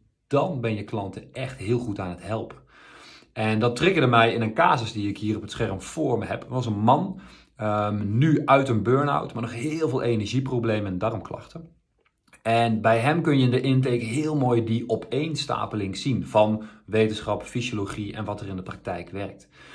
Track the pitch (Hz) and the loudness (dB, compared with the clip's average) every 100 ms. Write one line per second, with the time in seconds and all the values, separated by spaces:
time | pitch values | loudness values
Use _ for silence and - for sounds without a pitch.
0 | _ _ _ 139 185 147 113 104 101 110 | _ _ _ 0 0 -2 -2 -4 -4 -6
1 | 95 - - 127 131 - 98 120 120 98 | -6 -10 -14 -10 -10 -8 -2 -2 -2 -6
2 | 92 87 98 110 92 - _ - - - | -6 -8 -6 -6 -6 -14 _ -20 -20 -20
3 | - - _ - 110 110 120 117 170 180 | -20 -20 _ -4 0 2 2 2 2 4
4 | 127 120 117 117 113 110 170 151 113 104 | 4 6 4 2 -2 2 4 4 0 -4
5 | 101 95 107 107 98 - 110 95 - - | -4 -4 -2 -2 -4 -4 -4 -4 -8 -4
6 | 143 117 110 - - 127 113 104 110 139 | 0 0 -2 -6 -4 -4 -2 2 4 4
7 | 190 - - - - _ 107 104 104 101 | 2 -8 -14 -20 -20 _ -2 0 0 -2
8 | 101 110 160 151 - 139 127 110 101 131 | 0 2 4 4 6 4 4 0 2 2
9 | 143 143 - 113 123 117 143 160 156 131 | 2 0 -2 -6 -8 -6 -6 -2 -2 0
10 | 120 113 98 123 131 127 113 107 101 92 | 0 0 0 -2 0 -2 0 0 -2 -2
11 | 110 110 - - - 165 - _ _ _ | -2 -4 -8 -12 -14 -16 -18 _ _ _
12 | _ _ _ - 110 117 117 110 110 113 | _ _ _ -10 0 2 4 2 4 4
13 | 123 165 165 135 127 127 131 131 131 120 | 4 2 2 4 4 4 4 2 4 0
14 | 113 123 156 151 127 117 110 113 - 110 | 0 -2 0 0 2 2 2 -2 0 -4
15 | - 131 165 147 - 117 107 107 98 95 | -2 -4 -2 -4 -4 -4 -4 -4 -4 -4
16 | 143 113 - 110 110 110 - - - 107 | -2 -2 2 4 4 2 -4 -16 -4 2
17 | 110 104 - 101 - 127 113 104 98 - | 2 0 -4 -4 -4 -6 -4 -4 -6 -6
18 | 101 92 104 104 98 92 90 92 - 87 | -8 -8 -8 -8 -8 -8 -10 -10 -8 -8
19 | 87 95 101 - - - - | -8 -10 -10 -12 -20 -20 -20